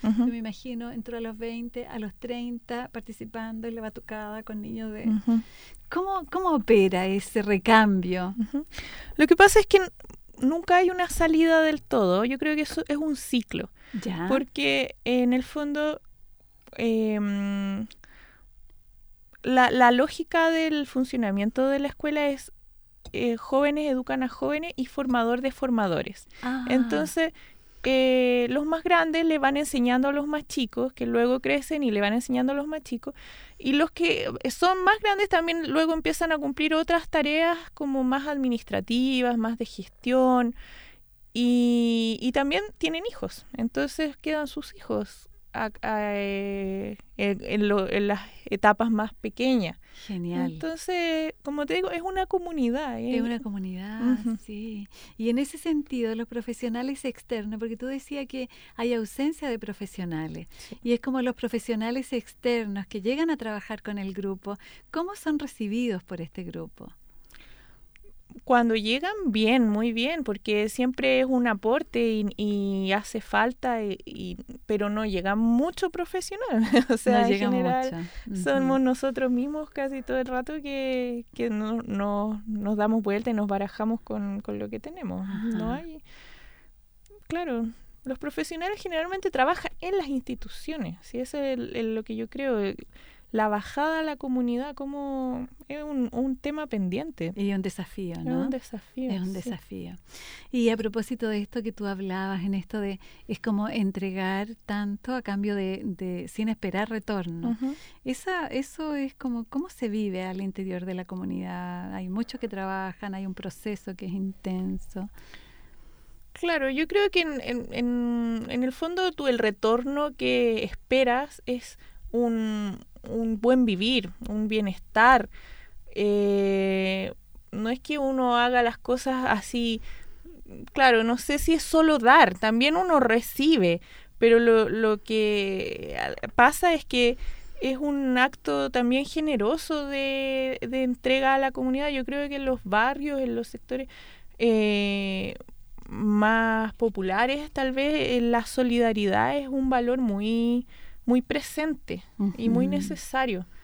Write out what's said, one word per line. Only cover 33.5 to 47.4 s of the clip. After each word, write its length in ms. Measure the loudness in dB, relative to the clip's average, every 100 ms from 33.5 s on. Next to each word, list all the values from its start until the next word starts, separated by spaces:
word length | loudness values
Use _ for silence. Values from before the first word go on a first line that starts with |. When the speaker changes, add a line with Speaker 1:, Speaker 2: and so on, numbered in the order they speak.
| -6
Speaker 1:
y 140 | 0
los 180 | 2 2
que 400 | 2 0 0 -2 -4 -6
son 340 | 0 2 4
más 160 | 4 4
grandes 300 | 2 2 2
también 420 | 2 2 -2 0
luego 220 | 2 2
empiezan 360 | 0 -2 0 0
a 80 | 0
cumplir 360 | -2 -2 2
otras 340 | 2 2 0 2
tareas 480 | 0 2 4 2 2 -4
como 320 | -6 -2 0
más 220 | 2 0 0
administrativas, 1120 | 0 0 0 -2 -4 0 2 2 2 2 2
más 180 | 0 -2
de 80 |
gestión, 880 | -6 -10 -14 -8 2 4 6 6 2 -2 -12 -20 -20 -20 -20 _ -8
y, 840 | 0 4 4 4 4 4 4 2 0
y 120 | 0
también 300 | 2 2 0 -2 -4
tienen 280 | -4 -2 -6
hijos, 380 | -6 -8 -10 -12 -6
entonces 600 | -4 -2 -4 -2 -4 -4
quedan 280 | -4 -2 -4
sus 280 | -8 -12
hijos 540 | -12 -6 -4 -4 -10 -20 -20 -12
a, 180 | -6 -6 -4
a, 320 | -4 -2 -2
eh, 800 | -2 -2 -2 -4 -4 -4 -6 -6 -10 -14 -4
en, 220 | -2 -2